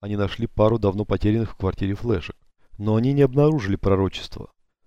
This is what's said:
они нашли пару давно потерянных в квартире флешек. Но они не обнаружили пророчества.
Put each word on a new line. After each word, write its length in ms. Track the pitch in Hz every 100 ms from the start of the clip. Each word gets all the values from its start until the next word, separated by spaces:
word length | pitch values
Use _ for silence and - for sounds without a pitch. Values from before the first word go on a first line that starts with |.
они 160 | 101 101
нашли 280 | 98 - 117
пару 320 | - 110 117
давно 280 | 101 98 104
потерянных 460 | 98 104 110 104
в 40 | -
квартире 400 | 95 - 98 98
флешек. 400 | 117 98 - - _ _ _ -
Но 180 | 104 110
они 180 | 123
не 80 | 143
обнаружили 520 | 135 131 147 156 98 98
пророчества. 760 | 98 95 95 - - - - _ _ _